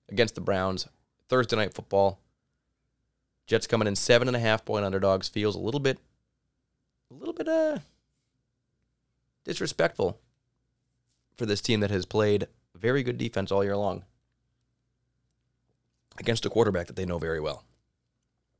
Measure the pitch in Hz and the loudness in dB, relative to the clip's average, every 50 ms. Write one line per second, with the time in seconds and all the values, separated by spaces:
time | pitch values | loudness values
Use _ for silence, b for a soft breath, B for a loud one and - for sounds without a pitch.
0 | _ - 101 101 117 110 - - 90 - 98 92 92 95 92 92 - - _ _ | _ -6 0 0 0 0 0 -6 -2 -2 0 0 0 -2 -2 -4 -8 -10 _ _
1 | _ _ _ _ _ - 127 127 117 - 117 110 107 90 - - - - 98 98 | _ _ _ _ _ -2 0 0 0 0 0 0 -2 -2 -4 -10 -8 0 2 2
2 | 98 98 95 - _ _ _ _ _ _ _ _ _ _ _ _ _ _ _ _ | 2 2 0 -4 _ _ _ _ _ _ _ _ _ _ _ _ _ _ _ _
3 | _ _ _ _ _ _ _ _ _ - 110 113 - - 117 110 107 104 101 95 | _ _ _ _ _ _ _ _ _ 0 0 0 2 2 0 2 2 2 0 0
4 | - - 120 117 127 131 123 120 117 110 110 110 - - 107 104 101 98 95 95 | 4 6 6 6 6 4 0 0 2 2 2 0 0 -2 -2 -2 -2 0 0 0
5 | 98 98 95 95 - - - 107 104 104 95 90 92 107 127 143 135 135 127 - | 2 2 2 2 0 -4 -4 -2 0 0 -2 -2 -4 -4 -2 0 0 0 -2 -2
6 | _ _ _ _ _ _ _ _ _ _ _ _ _ _ _ _ _ _ _ _ | _ _ _ _ _ _ _ _ _ _ _ _ _ _ _ _ _ _ _ _
7 | _ - 123 156 - 320 330 330 320 320 320 320 311 311 294 190 - _ _ _ | _ -20 -20 -14 -10 -10 -8 -6 -4 0 0 2 2 0 -2 -4 -8 _ _ _
8 | _ _ _ _ _ _ _ _ _ _ _ _ _ _ _ _ _ _ _ _ | _ _ _ _ _ _ _ _ _ _ _ _ _ _ _ _ _ _ _ _
9 | _ _ _ _ _ _ _ _ - - - - - - - - 165 165 - - | _ _ _ _ _ _ _ _ -10 -8 -6 -4 -4 -4 -2 0 0 0 0 0
10 | 95 87 - - _ _ _ _ _ _ _ _ _ _ _ _ _ _ _ _ | -2 -2 -2 -6 _ _ _ _ _ _ _ _ _ _ _ _ _ _ _ _
11 | _ _ _ _ _ _ _ - 123 107 101 95 - - 113 104 104 98 104 92 | _ _ _ _ _ _ _ -6 -2 -2 -2 0 0 2 2 2 2 2 0 -2
12 | 90 - - 107 104 104 104 98 95 - _ _ _ _ _ 87 98 120 131 143 | -2 0 0 2 4 4 4 2 0 -4 _ _ _ _ _ -4 -2 0 0 0
13 | 123 123 120 120 120 117 - - 98 - 98 98 98 98 101 101 104 95 92 98 | 0 -2 -4 -4 -4 -4 -4 -4 -2 0 0 0 0 0 0 0 -2 -2 -2 -4
14 | - _ _ _ _ _ _ _ _ _ _ _ _ _ _ _ _ _ _ _ | -10 _ _ _ _ _ _ _ _ _ _ _ _ _ _ _ _ _ _ _
15 | _ _ _ _ _ _ _ _ _ _ _ _ _ _ _ _ _ _ _ _ | _ _ _ _ _ _ _ _ _ _ _ _ _ _ _ _ _ _ _ _
16 | _ _ - - 98 110 117 - - - - 107 117 104 92 87 85 - - 92 | _ _ -16 -8 -2 -2 -2 0 0 0 2 2 4 4 2 -2 -4 -6 -8 -8
17 | 92 90 87 82 82 82 82 78 76 76 69 - - _ _ _ _ _ _ _ | -6 -4 -4 -4 -4 -4 -4 -2 -4 -4 -6 -8 -12 _ _ _ _ _ _ _
18 | _ _ _ _ _ _ _ _ _ _ _ | _ _ _ _ _ _ _ _ _ _ _